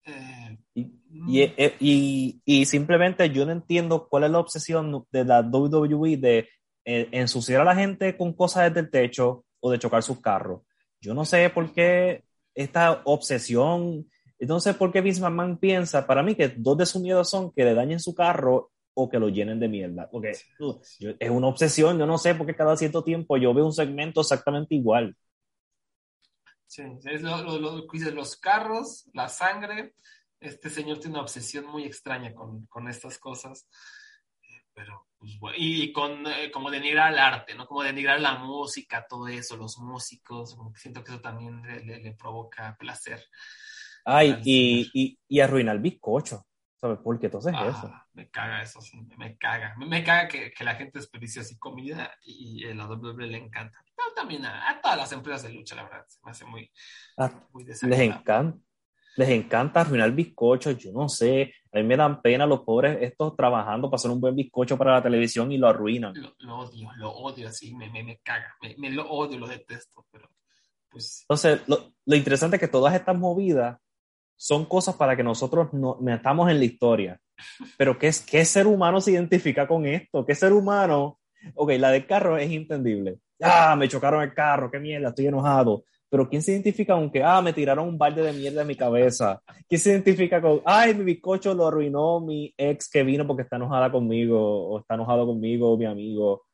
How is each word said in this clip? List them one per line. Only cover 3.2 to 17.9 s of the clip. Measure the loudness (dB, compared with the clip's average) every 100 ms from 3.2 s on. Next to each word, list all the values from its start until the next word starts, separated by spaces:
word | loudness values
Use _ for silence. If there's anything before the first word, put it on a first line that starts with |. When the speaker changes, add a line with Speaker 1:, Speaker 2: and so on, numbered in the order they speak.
| 0
Speaker 2:
yo | 2 -2
no |
entiendo | -2 -2 -2 2 -2 0
cuál | 2
es | 2
la | 2
obsesión | 0 -8 -4 -4 -2 -6 -4
de | -2 6
la | 6
W | 6 2 2
W | 2 2 2 0
E | 2
de, | 4 2 0 _ _ _ -4
eh, | -2 -2
ensuciar | -2 -2 -2 0 4
a | 6
la | 4
gente | 2 0 -4 -2
con | -6
cosas | 0 0 4 2
desde | 2
el | 0
techo | 2 0 2 0 0 _ _
o | -2
de | 0
chocar | 0 0
sus | 0 -4
carros. | -2 -2 -2 -10 _ _ _ _
Yo | -8
no | -6 0
sé | 4 4
por | 2 -4
qué | 2 2 4 2 -2 _ _ _
esta | -10 -4 2 2 2 2
obsesión. | 0 0 -4 0 2 2 2 -2 -6 -12 _ _ _
Entonces, | -4 0 0 0
¿por | 2
qué | 2
Vince | 0 0
McMahon | -2 -2 -4 0
piensa? | 2 2 2 -2 2
Para | 2
mí | 2 2
que | 0
dos | 0 0 2
de | 2
sus | -2
miedos | 0 0 2
son | -2 -4
que | 2
le | 2
dañen | 4 0